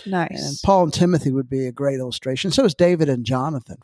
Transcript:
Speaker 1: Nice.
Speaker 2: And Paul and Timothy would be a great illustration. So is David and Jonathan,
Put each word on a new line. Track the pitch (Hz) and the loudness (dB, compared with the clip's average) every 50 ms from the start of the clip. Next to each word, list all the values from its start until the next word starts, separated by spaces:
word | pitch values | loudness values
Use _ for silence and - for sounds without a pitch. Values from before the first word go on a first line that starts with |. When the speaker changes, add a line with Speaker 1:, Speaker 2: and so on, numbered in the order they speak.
| - | -10
Speaker 1:
Nice. | 202 190 180 165 - - 139 139 | -6 -4 -4 -4 -4 -6 -8 -8
Speaker 2:
And | 143 143 - - | -8 -8 -4 2
Paul | - 196 190 180 | 4 4 4 4
and | 156 - | 2 2
Timothy | - 180 175 180 156 - 143 | 2 2 4 2 2 0 0
would | 131 135 135 123 | -2 -2 -4 -4
be | 135 135 131 127 | -4 -4 -4 -6
a | 120 | -6
great | - 143 139 139 131 | -4 -2 -2 -2 -2
illustration. | 127 127 117 - - 135 131 131 - 196 | -6 -8 -10 -8 -6 -6 -6 -4 -4 -2
So | 156 - 269 | 2 2 2
is | 208 151 | 2 4
David | - 180 175 180 165 160 143 | 4 4 4 4 4 2 0
and | 135 123 117 | 0 0 0
Jonathan, | 107 131 127 131 156 160 135 117 - - - | -2 -2 -2 -2 -4 -6 -6 -8 -12 -18 -20